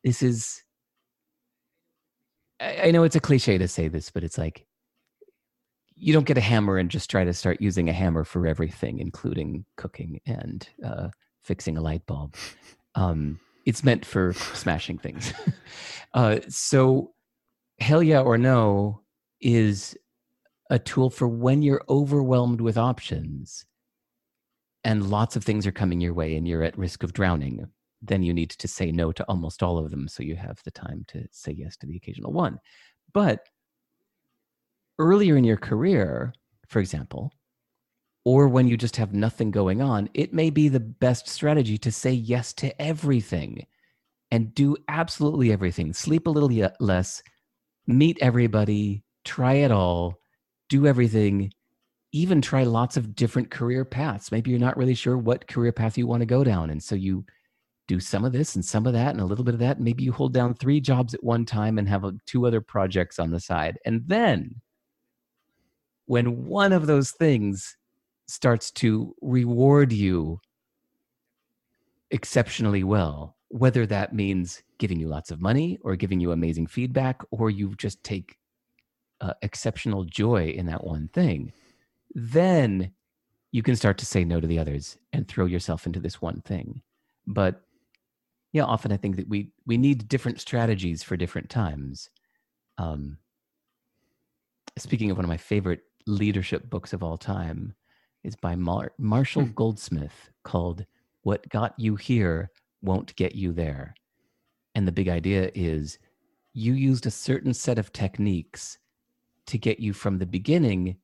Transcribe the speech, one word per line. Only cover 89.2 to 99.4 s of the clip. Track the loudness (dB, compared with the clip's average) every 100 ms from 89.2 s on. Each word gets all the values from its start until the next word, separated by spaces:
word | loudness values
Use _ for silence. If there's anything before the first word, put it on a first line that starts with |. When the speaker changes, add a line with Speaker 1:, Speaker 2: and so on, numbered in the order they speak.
| -4
Speaker 1:
we, | -4 -6 _ -2
we | 2
need | 4 2 -2
different | -4 -4 -8
strategies | -6 -2 0 0 -2 -6
for | -6 -4
different | -4 -6 -6
times. | -4 -4 -6 -10 -12 -18 _ _ _ _ _ _ -10
Um, | -8 -6 -10 -14 _ _ _ _ _ _ _ _ _ _ _ _ _ _ -20 -18
speaking | -6 -2 -2
of | -2
one | -2
of |
my | -4
favorite | -2 -2 -2 -6 _ _ -6
leadership | -2 0 -2 -4 -8 -8
books | -10 -8
of | -8
all | -8 -8
time | -6 -6 -6 -8 -10 -14 _ _ _ _
is | -14 -8
by | -6 -4
Mar-, | -2 -4 -6 -6
Marshall | 0 0 0 0